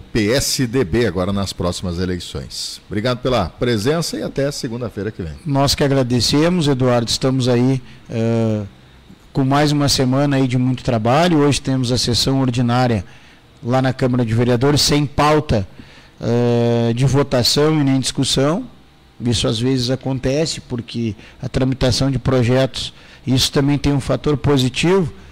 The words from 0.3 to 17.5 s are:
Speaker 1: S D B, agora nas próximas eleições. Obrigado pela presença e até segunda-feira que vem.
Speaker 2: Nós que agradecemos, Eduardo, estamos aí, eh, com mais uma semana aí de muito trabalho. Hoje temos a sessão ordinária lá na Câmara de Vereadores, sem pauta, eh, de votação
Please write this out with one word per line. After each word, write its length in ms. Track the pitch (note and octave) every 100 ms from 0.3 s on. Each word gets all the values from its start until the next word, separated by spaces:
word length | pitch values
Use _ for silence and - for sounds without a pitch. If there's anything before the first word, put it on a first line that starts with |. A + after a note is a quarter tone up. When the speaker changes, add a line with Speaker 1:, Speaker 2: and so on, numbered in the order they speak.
Speaker 1:
S 360 | C3+ - - B2
D 180 | C3
B, 220 | G2 A2 A#2
agora 260 | F2+ F2+
nas 220 | G2+ G2
próximas 440 | - F2 F2+ F#2 E2+
eleições. 840 | F2+ F2+ - D2 C2+ - - - -
Obrigado 320 | G#2 A#2 A#2+
pela 300 | C3+ A#2+ F2
presença 720 | - B2 A2+ A2 E3 D#3 -
e 40 |
até 280 | F3+ - C#3
segunda-feira 600 | - C3 A#2+ A2+ G2+ G2
que 120 | -
vem. 100 | E2+ C#2+ D#3
Speaker 2:
Nós 280 | C#3 C#3
que 80 | -
agradecemos, 880 | C#3+ C3+ B2 B2 - C#3+ E3 F3+ C#3+
Eduardo, 420 | C3 B2+ A#2+ A2+
estamos 380 | - C3+ C3 B2
aí, 320 | A#2+ B2+ C3 - - -
eh, 520 | A#2 A2+ A#2 A2+ G#2+ G2+ - - - - - -
com 100 | -
mais 300 | C3 C#3 D3+
uma 160 | D3 C#3+
semana 480 | - B2+ C3 D3 C3+
aí 100 | C3
de 120 | B2+
muito 260 | B2+ B2+
trabalho. 540 | - A#2 A2 C#3 F3+ D#3+
Hoje 220 | C#3+ C3+
temos 300 | - C3 A#2+
a 60 | B2
sessão 440 | - A#2 C3+ C3+
ordinária 680 | B2+ A#2 A#2+ A#2+ B2+ A2 - - - - - -
lá 180 | A#2 C3
na 140 | C3
Câmara 280 | B2+ C3+ B2
de 120 | A#2
Vereadores, 480 | A2+ B2 A#2+ C#3 C#3+
sem 240 | - D3 D3
pauta, 600 | - D3 D3+ D3 A2+ F#2+ - - - - -
eh, 720 | A#2 A#2+ A#2+ A#2+ A#2 A#2 A#2
de 140 | A#2 C3+
votação 760 | C3+ C3+ B2 A#2